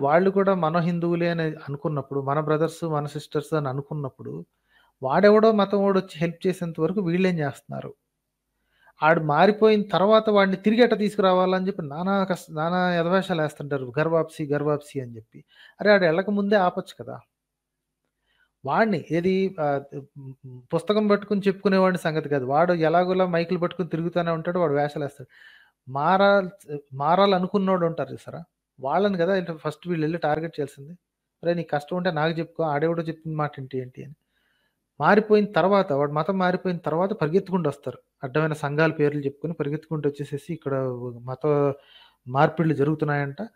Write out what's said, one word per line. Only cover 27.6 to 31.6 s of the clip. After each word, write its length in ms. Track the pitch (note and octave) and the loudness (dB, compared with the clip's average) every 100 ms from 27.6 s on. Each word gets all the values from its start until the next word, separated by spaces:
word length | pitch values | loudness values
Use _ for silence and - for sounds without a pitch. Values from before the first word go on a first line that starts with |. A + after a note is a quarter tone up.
| F#3+ F#3 E3 | 0 0 0
ఉంటారు 240 | D#3+ C3 | -2 -8
చూసారా, 320 | B2+ - C#3 E3 _ _ - | -10 -14 -16 -18 _ _ -10
వాళ్ళని 400 | C3 E3 G#3 F#3 | -2 0 2 2
కదా 160 | E3+ G3 | 0 0
ఇట్లా 200 | E3+ D#3 | -2 -6
ఫస్ట్ 260 | D#3 D3+ F3 | -8 -8 -6
వీళ్ళు 180 | E3+ | -2
వెళ్ళి 160 | D3+ E3+ | -2 -2
టార్గెట్ 340 | D#3 D#3 E3 | -2 -2 -4
చేయాల్సింది. 400 | D#3 C#3 - C#3 F3 _ _ _ _ | -6 -8 -10 -20 -20 _ _ _ _
"అరే, 100 | E3 | -2
నీకు 160 | F3 | -2